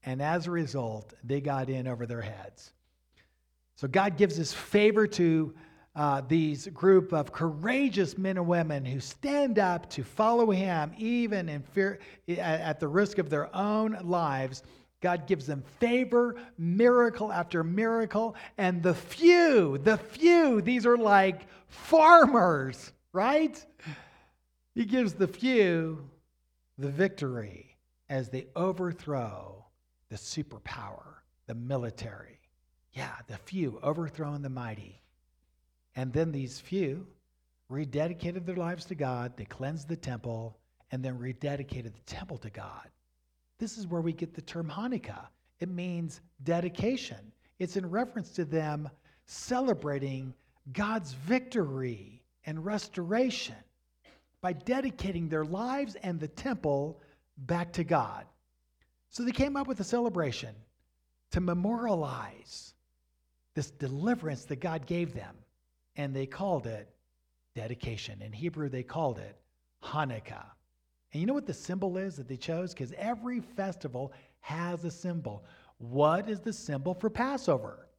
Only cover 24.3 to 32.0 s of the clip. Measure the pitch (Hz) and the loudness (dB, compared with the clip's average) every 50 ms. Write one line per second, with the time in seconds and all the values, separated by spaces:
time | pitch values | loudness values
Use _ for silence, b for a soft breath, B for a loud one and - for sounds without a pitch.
24.3 | B B _ _ _ _ _ _ _ 233 233 202 220 254 247 208 160 - 196 185 | B B _ _ _ _ _ _ _ -4 -2 2 2 2 2 2 2 0 0 0
25.3 | 190 - - 254 262 233 208 185 170 165 160 160 160 156 139 135 - _ _ _ | 0 -2 0 2 6 6 6 6 6 2 0 -2 -4 -8 -12 -16 -20 _ _ _
26.3 | _ _ _ _ _ _ _ _ _ - 135 143 143 147 190 196 190 - 151 135 | _ _ _ _ _ _ _ _ _ -6 -4 -4 0 0 0 0 0 -2 -4 -4
27.3 | 127 120 110 101 92 - - - _ _ _ _ _ _ _ _ 143 135 131 107 | -4 -4 -8 -8 -12 -18 -20 -20 _ _ _ _ _ _ _ _ -4 -4 -4 -4
28.3 | 131 131 - - - - 175 190 185 175 185 175 165 175 - - 147 135 120 107 | -6 -8 -8 -6 -4 -2 -2 -2 0 -2 -4 -4 -6 -8 -6 -4 -4 -4 -4 -4
29.3 | 104 - - - 98 104 110 _ _ _ _ _ _ _ _ _ - 104 - - | -8 -10 -14 -16 -16 -18 -20 _ _ _ _ _ _ _ _ _ -14 -14 -12 -10
30.3 | - - - - - 104 - - - - 107 98 - - - - - - _ _ | -8 -8 -8 -8 -10 -16 -14 -14 -12 -12 -12 -14 -14 -16 -18 -20 -20 -20 _ _
31.3 | _ _ _ - 117 117 120 123 139 131 120 117 107 - | _ _ _ -12 -10 -10 -6 -4 -4 -4 -4 -6 -8 -10